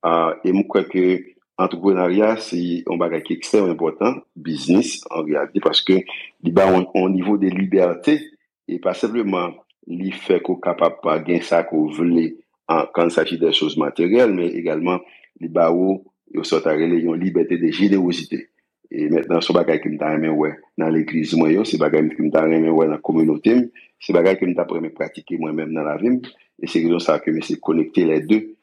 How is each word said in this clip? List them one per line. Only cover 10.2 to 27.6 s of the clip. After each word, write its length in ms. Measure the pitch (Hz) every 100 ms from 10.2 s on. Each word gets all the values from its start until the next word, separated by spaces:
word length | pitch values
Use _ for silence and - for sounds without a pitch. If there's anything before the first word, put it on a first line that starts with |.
| - 90
ko 120 | - 90
kapab 380 | - 76 82 82
pa 160 | 85 78 80
gen 160 | 85
sa 180 | - 85 82
ko 180 | 80 78 76
vle, 340 | 85 85 80 - _ _ _
an, 180 | 80 71
kan 160 | - 85
saji 280 | 82 78 82
de 120 | 82
chòz 240 | 78 78 73
materyèl, 520 | 73 - 87 110 123
men 220 | 95 85
egalman 480 | 85 85 78 87 90 - - _ _
li 100 | 85
ba 160 | 82 82
ou, 260 | 85 95 95 - _ _
yo 160 | - 80
sòt 220 | 80 80
a 60 | 78
rele 240 | 82 85
yon 160 | 82 82
libète 380 | 92 87 78 87
de 140 | 85
jenerozite. 720 | - 101 98 90 85 82 82 - _ _ _ _
E 160 | - 76
mentnan, 360 | 82 80 82
se 120 | 80
bagay 240 | 85 82 78
ke 120 | 78
m 80 | 76
ta 80 | 76
renmen 220 | 78 80
wè 140 | 76 76 76 _ -
nan 100 | 80
legliz 420 | 80 78 80 76 82
mwen 140 | 80
yo, 120 | 87 110
se 120 | 78
bagay 300 | 76 78 78
ke 140 | -
m 60 | 78
ta 80 | 78
renmen 320 | 80 80 80
wè 140 | 80 80
nan 120 | 76 -
kominote 460 | 80 78 73 -
m, 60 | 120 120 - _ _
se 120 | -
bagay 240 | 90 87 95
ke 100 | 90
m 80 | 87
ta 80 | 87
renmen 280 | 87 80 -
pratike 420 | 71 - - 85
mwen 160 | 78
menm 220 | 78 78 80
nan 100 | 76
lavi 240 | 78 107
m, 60 | 127 123 - _ _
e 120 | 85
se 120 | 85
rezon 200 | 82 85
sa 160 | - 76
ke 80 | -
m 80 | 80
se 140 | - -